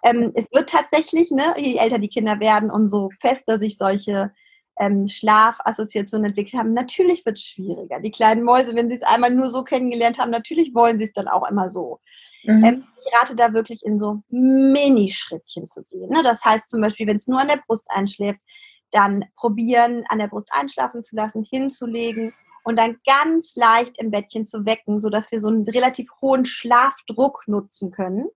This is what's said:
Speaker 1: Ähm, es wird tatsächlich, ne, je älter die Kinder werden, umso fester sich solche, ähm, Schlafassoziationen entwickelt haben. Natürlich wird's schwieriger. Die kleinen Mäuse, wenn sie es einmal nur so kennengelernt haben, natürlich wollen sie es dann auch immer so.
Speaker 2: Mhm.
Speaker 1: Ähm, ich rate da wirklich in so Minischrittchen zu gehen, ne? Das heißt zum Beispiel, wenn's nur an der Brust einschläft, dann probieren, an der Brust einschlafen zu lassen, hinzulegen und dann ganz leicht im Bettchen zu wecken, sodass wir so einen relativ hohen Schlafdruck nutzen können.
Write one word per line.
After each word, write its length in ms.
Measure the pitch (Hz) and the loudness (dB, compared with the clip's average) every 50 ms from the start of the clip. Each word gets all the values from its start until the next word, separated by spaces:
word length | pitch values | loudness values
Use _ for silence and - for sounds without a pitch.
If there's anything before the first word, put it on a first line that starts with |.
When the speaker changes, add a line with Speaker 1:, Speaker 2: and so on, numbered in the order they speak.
| - | 2
Speaker 1:
Ähm, 260 | 240 240 240 233 226 - | 2 2 2 0 -2 -2
es 100 | 233 214 - - | -4 -6 0 0
wird 160 | 269 330 - | 0 0 2
tatsächlich, 640 | - 330 - - - 302 320 - - 320 339 - 294 | 0 -2 -2 2 0 -2 0 0 0 0 0 2 2
ne, 100 | 262 277 320 - | 0 0 0 -2
je 200 | - 285 262 247 - | -2 -2 -4 0 0
älter 200 | 226 226 247 233 | 0 0 0 -2
die 100 | 202 202 | -4 -4
Kinder 300 | - 247 214 214 214 208 | -4 -4 -2 -2 -2 0
werden, 320 | 208 220 214 208 208 214 | 2 2 2 2 2 0
umso 400 | - 214 220 208 196 208 196 190 196 _ | 0 2 0 2 2 0 -2 -4 -8 _
fester 380 | - 269 262 269 - - 220 220 | 0 0 0 0 -2 -2 -2 -2
sich 200 | 202 220 208 - | -2 -4 -4 -2
solche, 540 | 196 196 196 202 196 - 202 196 196 202 _ _ _ _ _ _ _ _ _ - | -2 0 0 -2 -2 -4 -4 -2 -4 -4 _ _ _ _ _ _ _ _ _ -4
ähm, 300 | 202 202 202 196 196 202 | -2 0 0 0 0 -2
Schlafassoziationen 1160 | - - - 214 214 214 220 226 226 - - - 220 - 214 214 - 214 202 202 - 214 214 208 | -6 -4 2 4 6 6 6 4 4 0 -4 -4 -4 -4 -8 -6 -4 -6 -6 -4 -4 -2 -2 -2
entwickelt 260 | 202 202 208 202 - 254 | -2 -4 -6 -6 -4 -4
haben. 120 | 240 226 226 | -2 -2 -2
Natürlich 540 | 240 247 247 - - 381 359 359 339 - | -2 -4 -6 -2 0 2 2 2 0 -2
wird's 160 | - 220 - - | -6 -6 -6 -10
schwieriger. 560 | - - - 185 202 - - - - - 135 | -16 -12 -12 -10 -10 -8 -10 -10 -12 -12 -8
Die 100 | 180 220 208 | -8 -10 -4
kleinen 320 | - 226 214 220 220 233 | 2 2 4 4 4 2
Mäuse, 300 | 240 240 254 262 240 233 | 4 4 4 4 2 -2
wenn 140 | 233 240 233 | -2 -2 -2
sie 60 | 240 | -2
es 60 | 233 - | -4 0
einmal 280 | - - 233 247 247 247 | 2 2 4 4 2 2
nur 160 | 254 262 262 | 2 0 0
so 160 | 233 254 254 | -2 -4 -6
kennengelernt 540 | - - 254 254 247 240 233 233 233 240 247 | -2 -4 -2 -2 -2 -2 0 0 0 0 0
haben, 100 | 247 240 | -4 -2
natürlich 420 | 233 233 226 - 320 311 330 277 247 | -2 -6 -6 -6 -2 -2 -2 0 2
wollen 240 | 226 233 233 233 214 | 2 4 4 4 0
sie 60 | 214 | -4
es 60 | 208 _ | -4 _
dann 140 | - 190 - | -8 -6 -2
auch 200 | - - - - | -2 -2 -2 -2
immer 200 | - 208 185 185 | -4 -4 -4 -4
so. 300 | 190 190 170 123 - - _ _ _ - - - _ _ _ | -6 -8 -10 -10 -12 -16 _ _ _ -20 -20 -20 _ _ _
Speaker 2:
Mhm. 200 | - 214 220 220 | 4 6 6 8
Speaker 1:
Ähm, 200 | 226 247 262 262 _ _ _ - | 6 4 2 -6 _ _ _ -12
ich 80 | - - | 0 2
rate 180 | 233 247 247 254 | 2 2 2 2
da 160 | 226 240 233 214 | 2 2 2 2
wirklich 300 | 226 226 - 233 220 - | 0 -4 -4 -10 -10 -6
in 140 | 214 214 208 | -2 -2 -2
so 240 | 208 208 208 208 208 _ | -2 -2 -6 -6 -10 _
Minischrittchen 1400 | - 247 254 262 262 262 269 269 269 285 285 277 269 233 202 190 196 - - - - 165 _ _ - - 165 | -2 2 4 4 4 6 6 4 4 4 4 4 4 4 4 2 -2 -6 -10 -10 -12 -14 _ _ -14 -14 -14
zu 160 | - - - - | -14 -16 -20 -20
gehen, 260 | _ - 185 185 185 | _ -16 -14 -8 -2
ne? 120 | 247 311 320 | 0 2 2
Das 220 | 254 233 208 - | 2 0 2 2
heißt 240 | 226 220 220 - - | 2 2 2 0 -6
zum 120 | - 233 | -4 -2
Beispiel, 260 | 214 214 208 - 220 | -2 -2 -2 -2 -4
wenn's 220 | 208 214 208 - - | -2 -2 -2 -2 -2
nur 120 | 254 254 | 0 0
an 80 | 269 285 | 2 0
der 140 | 294 277 - | 0 -2 0
Brust 220 | _ 226 220 - - - | _ -4 -4 -4 -6 -4
einschläft, 460 | 196 196 196 196 - 202 202 202 202 _ _ _ - - - _ _ _ _ | -4 -4 -4 -4 -4 -4 -6 -6 _ _ _ _ -20 -20 -20 _ _ _ _
dann 340 | - 214 196 202 202 202 202 _ _ | 2 2 4 4 2 -2 -6 _ _
probieren, 680 | _ - 240 208 214 233 226 247 233 240 240 240 240 220 - | _ -2 -2 -2 0 -2 2 4 4 4 4 2 -4 -4 -4
an 100 | 220 220 | -4 -2
der 100 | 208 202 | -2 -4
Brust 220 | 208 208 208 _ - | -6 -10 -10 _ -4
einschlafen 500 | 277 285 277 - - 254 247 247 240 226 | -4 -4 -4 -4 -4 -4 -4 -4 -10 -14
zu 140 | - - | -10 -6
lassen, 260 | 214 214 220 214 220 220 | -6 -6 -4 -6 -8 -10
hinzulegen 920 | - - 262 269 277 269 - 254 240 226 233 233 233 220 220 226 226 - _ _ _ _ - _ | -6 -4 -4 -4 -4 -6 -8 -10 -8 -6 -4 -4 -4 -4 -6 -6 -8 -8 _ _ _ _ -12 _
und 120 | 226 226 | -2 2
dann 220 | 226 226 226 233 240 _ | 2 2 2 0 -4 _
ganz 480 | - 269 277 302 320 330 330 330 - - | 2 4 4 4 2 0 -2 -2 -4 -4
leicht 420 | - 240 226 226 226 240 247 _ - | 2 4 4 6 4 2 0 _ -8
im 100 | 226 226 | -8 -4
Bettchen 340 | 208 208 208 _ - 226 220 | -4 -4 -6 _ -8 -10 -10
zu 200 | 214 - 220 208 | -8 -8 -6 -2
wecken, 340 | 208 220 - _ - 208 214 | -2 -2 -2 _ -4 -4 -2
sodass 300 | 208 220 208 214 220 - - | -2 -2 -2 -2 -4 -4 -8
wir 80 | 226 | -4
so 80 | 208 214 | -2 0
einen 200 | 226 226 208 202 | 0 0 -2 0
relativ 400 | 214 247 247 254 254 - 240 - _ _ | 0 2 0 0 0 -2 -14 -16 _ _
hohen 240 | - 269 269 262 254 | -2 0 2 2 0
Schlafdruck 960 | 247 - - - 233 240 240 254 269 277 - - - 214 214 262 285 277 - - | -2 -4 -10 -2 2 2 4 4 2 0 -4 -14 -14 -2 0 0 0 0 -4 -8
nutzen 440 | - 208 208 202 202 - - - 185 | -4 -4 -4 -4 _ -14 -12 -12 -12
können. 360 | 180 - 196 185 185 208 262 392 453 | -8 -8 -6 -6 -4 -6 -6 -8 -12